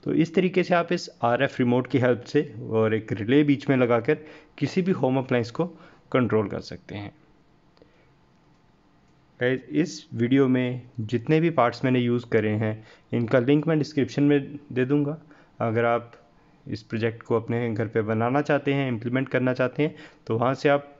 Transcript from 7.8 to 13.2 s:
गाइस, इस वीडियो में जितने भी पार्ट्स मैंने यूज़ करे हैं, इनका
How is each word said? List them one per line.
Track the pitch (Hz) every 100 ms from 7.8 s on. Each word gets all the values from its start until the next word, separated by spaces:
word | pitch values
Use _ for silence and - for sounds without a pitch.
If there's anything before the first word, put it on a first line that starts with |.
| _ _ _ _ _ _ _ _ _ _ _ _ _ _ _ _
गाइस, | 123 131
इस | - 147 180 - -
वीडियो | 117 120 135 135
में | 127 127 127 - -
जितने | 110 120 113 156
भी | 165
पार्ट्स | 160 120 117 131
मैंने | 127
यूज़ | 120 120 120
करे | 113 107
हैं, | 107 110 110 - - _
इनका | 120